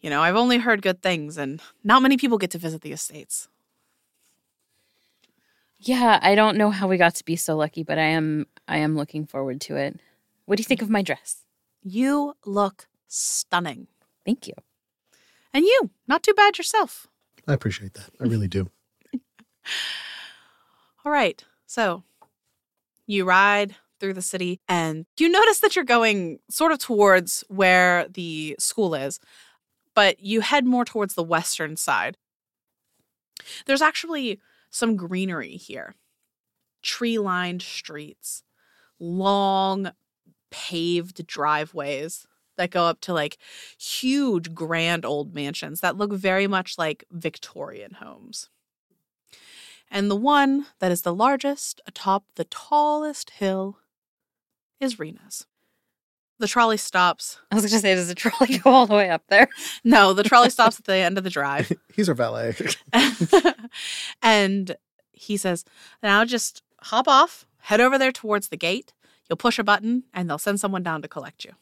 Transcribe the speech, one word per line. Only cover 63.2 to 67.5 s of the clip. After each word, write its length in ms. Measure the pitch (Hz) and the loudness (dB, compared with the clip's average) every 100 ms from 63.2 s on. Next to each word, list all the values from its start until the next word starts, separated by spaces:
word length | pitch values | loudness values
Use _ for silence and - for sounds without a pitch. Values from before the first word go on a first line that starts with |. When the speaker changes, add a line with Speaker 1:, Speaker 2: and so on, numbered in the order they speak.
| 165 381 349 - 220 - - - - - | 4 4 4 -2 -12 -14 -12 -10 -12 -2
Speaker 1:
And 540 | 226 214 196 196 185 - _ _ _ | 4 4 4 0 -4 -10 _ _ _
he 240 | _ - 202 | _ -8 -4
says, 280 | 190 175 - _ - _ | -2 -4 -8 _ -20 _
"Now 220 | 214 202 | 2 2
just 380 | 233 240 - - _ _ | 2 -2 -6 -10 _ _
hop 260 | - 220 262 | -4 -2 4
off, 400 | 269 339 - _ | 6 4 0 _